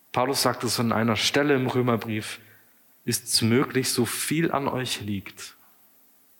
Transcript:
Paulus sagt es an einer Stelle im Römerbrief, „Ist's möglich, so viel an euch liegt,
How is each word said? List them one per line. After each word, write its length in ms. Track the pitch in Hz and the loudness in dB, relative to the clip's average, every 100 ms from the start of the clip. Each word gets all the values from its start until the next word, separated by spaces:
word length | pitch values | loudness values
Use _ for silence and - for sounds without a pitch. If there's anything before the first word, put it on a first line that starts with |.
| _ | _
Paulus 300 | 123 127 139 | -2 0 2
sagt 240 | 127 - 113 | 0 0 -2
es 120 | - | 0
an 120 | 117 | 0
einer 240 | 107 117 104 | 2 2 2
Stelle 400 | - 143 147 135 | 2 2 4 2
im 120 | 127 | 2
Römerbrief, 720 | 127 123 113 113 107 - - - - _ _ _ _ - | 0 2 0 -2 -6 -6 -12 -18 -20 _ _ _ _ -4
„Ist's 360 | 113 - - | -4 -2 0
möglich, 500 | 113 120 - 127 127 | 4 4 2 0 0
so 140 | - 113 | 0 0
viel 460 | - - 156 170 | -2 -2 0 0
an 160 | 139 139 | 0 -2
euch 320 | 127 123 - | -2 -4 -6
liegt, 560 | 107 98 - - - - - - - _ - _ _ | -4 -6 -8 -14 -16 -18 -20 -20 -20 _ -20 _ _